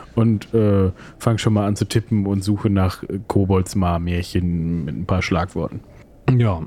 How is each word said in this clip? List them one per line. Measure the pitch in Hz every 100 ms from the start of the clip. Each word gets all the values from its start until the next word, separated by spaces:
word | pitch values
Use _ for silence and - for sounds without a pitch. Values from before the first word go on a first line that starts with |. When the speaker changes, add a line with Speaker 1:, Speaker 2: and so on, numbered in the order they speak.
| - -
Speaker 1:
Und, | 113 107 -
äh, | 113 104 98 95 - - -
fang | - 113
schon | -
mal | 107 101
an | 101
zu | 104
tippen | 117 - 110 98
und | 98
suche | 95 104 110
nach, | 98 92 -
äh, | - 98 104
Koboldsmar-Märchen | 101 95 95 92 104 87 87 85 87 85 92 90 85 82 85 73
mit | 64
ein | 95
paar | 95
Schlagworten. | - 87 87 90 82 - - - - - - 127
Speaker 2:
Ja, | 117 85